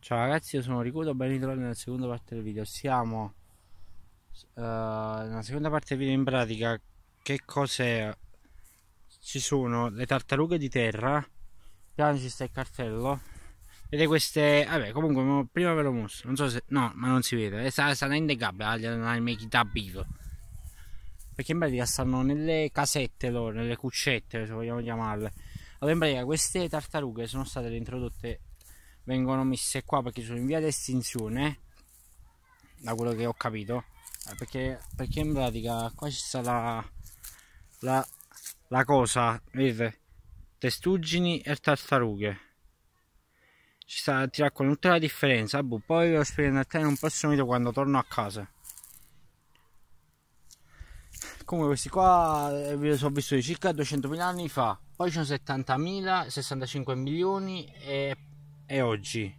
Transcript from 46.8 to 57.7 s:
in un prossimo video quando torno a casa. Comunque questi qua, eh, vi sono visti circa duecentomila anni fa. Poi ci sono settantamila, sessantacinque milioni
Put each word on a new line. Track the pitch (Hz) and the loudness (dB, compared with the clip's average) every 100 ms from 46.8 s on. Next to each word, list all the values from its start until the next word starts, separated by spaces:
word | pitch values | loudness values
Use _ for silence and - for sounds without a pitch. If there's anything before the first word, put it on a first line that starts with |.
in | 151 | 2
un | 139 | 2
prossimo | 156 - 156 | 0 0 2
video | 147 131 | 4 4
quando | 123 120 | 4 2
torno | 120 139 139 | 2 4 4
a | - | 2
casa. | - 104 101 98 _ - - - - - - - _ _ _ _ - - - _ _ _ _ - - _ - - - - - - - | 0 -2 -4 -10 _ -20 -18 -20 -20 -20 -20 -20 _ _ _ _ -20 -20 -20 _ _ _ _ -20 -20 _ -20 -20 -18 -18 -14 -14 -14
Comunque | - 175 151 | -4 0 2
questi | 139 147 | 2 0
qua, | 170 185 180 165 151 147 143 143 | 4 8 8 6 2 0 -2 -2
eh, | 143 | 0
vi | 147 147 | 2 4
sono | 143 | 2
visti | 139 135 135 | 0 2 2
circa | 123 170 143 | 0 0 0
duecentomila | 147 143 147 135 156 180 | 0 0 -2 -2 -2 -2
anni | 180 170 | -2 -4
fa. | 139 117 101 - - | 0 0 0 -8 -4
Poi | 175 | -2
ci | |
sono | 160 147 | 0 0
settantamila, | 139 - 135 131 131 160 196 190 185 165 | -2 -2 -4 0 0 0 -2 0 0 0
sessantacinque | 139 131 135 127 143 131 131 | -4 -4 -4 -4 -4 -2 -2
milioni | 135 156 185 196 190 185 156 | -2 0 0 0 -2 -6 -10